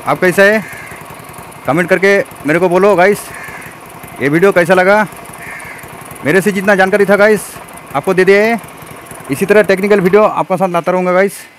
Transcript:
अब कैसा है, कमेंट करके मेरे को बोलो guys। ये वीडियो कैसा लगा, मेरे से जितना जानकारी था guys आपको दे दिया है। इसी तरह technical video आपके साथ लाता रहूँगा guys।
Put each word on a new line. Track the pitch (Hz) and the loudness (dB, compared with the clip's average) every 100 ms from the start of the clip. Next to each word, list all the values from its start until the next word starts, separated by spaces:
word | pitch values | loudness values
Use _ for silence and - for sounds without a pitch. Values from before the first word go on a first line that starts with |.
अब | - 147 | -4 0
कैसा | 180 175 | 0 4
है, | 196 214 175 - - - - - - - - - - | 4 2 -4 -16 -16 -18 -18 -20 -20 -20 -20 -10 -4
कमेंट | 151 175 | -2 0
करके | 185 196 202 - - 139 | 0 2 0 -2 -8 -2
मेरे | 165 | 0
को | 180 | 2
बोलो | 180 202 180 | 2 2 4
guys। | 190 202 - - - - - - - - - - | 2 0 -6 -16 -16 -18 -18 -20 -20 -20 -20 -6
ये | 135 | -2
वीडियो | 160 196 | 2 2
कैसा | 190 165 | 2 2
लगा, | 185 180 208 202 - - - - - - - - - - - | 2 4 2 0 -6 -18 -18 -18 -16 -18 -18 -20 -20 -20 -8
मेरे | 131 175 | 0 0
से | 208 | 0
जितना | 196 190 | -2 0
जानकारी | 196 190 202 | 2 2 2
था | 190 196 | 2 4
guys | 208 208 - - - - - | 4 2 -4 -18 -18 -20 -8
आपको | 135 - | -6 -2
दे | 180 | 0
दिया | 180 196 | 4 4
है। | 220 233 - - - - - - - | 2 -2 -8 -20 -20 -20 -20 -20 -8
इसी | 139 190 | -6 2
तरह | 208 | 2
technical | 202 190 202 208 | 4 0 2 2
video | 180 202 | 4 4
आपके | 208 - 156 180 | 2 0 -4 -2
साथ | 190 | -2
लाता | 175 165 | -2 -2
रहूँगा | 180 180 | -2 0
guys। | 180 196 - - | 0 0 -4 -20